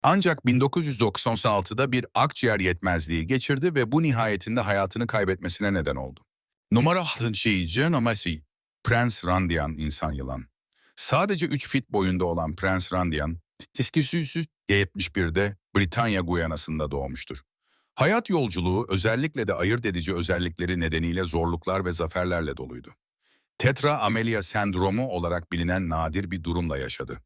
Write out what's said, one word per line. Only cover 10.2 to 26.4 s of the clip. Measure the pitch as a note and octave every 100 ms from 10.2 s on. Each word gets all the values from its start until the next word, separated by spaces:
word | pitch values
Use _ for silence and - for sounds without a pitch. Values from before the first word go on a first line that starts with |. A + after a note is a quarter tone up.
| C2 C2 B1 _ _ _ _ -
Sadece | - D3 G3+ G3 F3
üç | C#3+ -
fit | C3+ -
boyunda | G#2 F#2 F#2
olan | F2+ E2+ D#2+ E2
Prens | F#2+ F#2 F2
Randian, | F#2 F2+ D#2 D2 E2 _ _ -
sekiz | - B2 E3 C#3+
yüz | E3+ D3 E3 D#3+ _ -
yetmiş | G2+ G2 - F2+ -
birde | E2+ E2+ G2+ G2+ _ G2
Britanya | F#2+ A#2+ A#2 G2
Guyana'sında | E2+ F2 D#2+ D2+ - D#2 D2+
doğmuştur. | C#2 C2+ C2+ - C#2+ _ _ _ _ _
Hayat | - C#3+ A3 A3+
yolculuğu | F3 A#2+ F2 F2+ F#2+ A#2+
özellikle | F#2+ G2+ A#2 D#3 C#3 G#2
de |
ayırt | E2+ F#2 A#2+ A2+
edici | F2+ E2
özellikleri | F2 E2 F2 F2 D#2+ E2+ F2+
nedeniyle | D#2+ D#2+ E2+ F2
zorluklar | F2+ E2 E2+ E2+ - F#2+
ve | F2+
zaferlerle | E2 E2 - F2+ E2+ D2+ C2
doluydu. | C2 B1 A#1+ - _ _ _ _ _ _
Tetra | B2 C3+ D3 D3
amelia | G#2+ A2 A2+ A2
sendromu | G2 A2 G#2 F2+ F#2+ G2+ C3
olarak | F2+ E2+ E2+ -
bilinen | F2 F2 F2+ F2
nadir | D#2+ D#2+ E2+ F#2+
bir | F2+